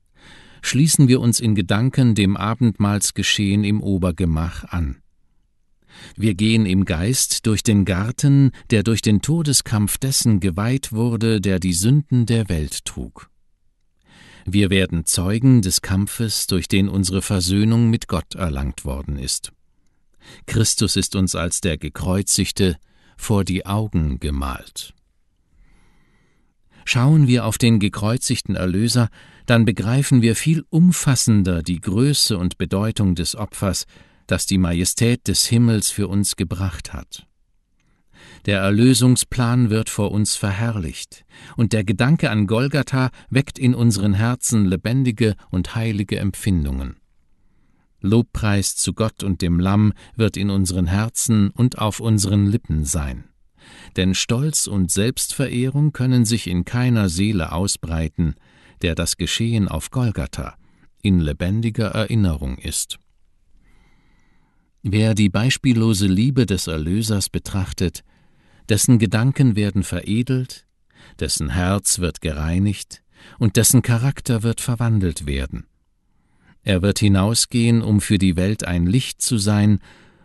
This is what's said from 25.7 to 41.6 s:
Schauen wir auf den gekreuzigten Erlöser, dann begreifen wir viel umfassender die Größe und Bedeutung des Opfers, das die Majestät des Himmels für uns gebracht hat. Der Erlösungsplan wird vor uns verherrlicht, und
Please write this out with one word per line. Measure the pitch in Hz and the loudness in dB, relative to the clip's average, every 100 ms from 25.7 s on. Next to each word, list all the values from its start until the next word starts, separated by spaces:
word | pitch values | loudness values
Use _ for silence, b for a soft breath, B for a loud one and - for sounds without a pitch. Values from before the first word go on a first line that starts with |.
| _ _ _ _ _ _ _ _ _ _ b | _ _ _ _ _ _ _ _ _ _ b
Schauen | b 123 131 156 135 | b 2 4 6 6
wir | 123 | 4
auf | 110 - | 0 0
den | 120 113 | 4 4
gekreuzigten | 98 - 107 123 - 120 - 90 | 2 -2 -4 -2 -2 -4 -4 -4
Erlöser, | 92 92 117 123 117 B B B B | -2 0 2 2 0 B B B B
dann | 117 104 | 4 4
begreifen | 90 95 131 139 131 | 0 0 0 2 4
wir | 113 110 | 4 2
viel | 156 160 - | 0 -2 0
umfassender | 160 180 165 - 127 - 104 92 87 | 4 4 4 2 2 4 2 2 -2
die | 78 85 | -2 -4
Größe | - 98 139 139 - 98 | -2 0 2 2 0 0
und | 90 - | -2 -4
Bedeutung | 87 98 110 - 101 87 | -4 -2 -2 0 0 0
des | 85 - | -2 -6
Opfers, | 104 - 101 - - b b b b | -10 -4 -4 -4 -8 b b b b
das | 90 - | -4 0
die | 95 | 0
Majestät | 87 85 90 - 117 123 - | 2 0 -2 0 0 0 -2
des | 90 - | -2 0
Himmels | 117 120 110 - | 2 4 2 -2
für | - 95 | -4 -4
uns | 98 98 - | -2 -2 -4
gebracht | 95 92 95 - - | -6 -4 -6 -6 -12
hat. | - - - - _ _ _ _ _ B B B B B B - | -14 -16 -20 -20 _ _ _ _ _ B B B B B B -2
Der | 98 | 0
Erlösungsplan | 98 104 123 127 127 123 - - 120 123 117 | 2 4 6 6 4 4 0 -2 0 2 2
wird | 107 110 | 0 -2
vor | - 104 | -4 -2
uns | 101 104 - | 0 -2 -2
verherrlicht, | 104 95 117 110 78 - - - _ B B | -4 -2 -4 -4 -6 -10 -16 -20 _ B B
und | B | B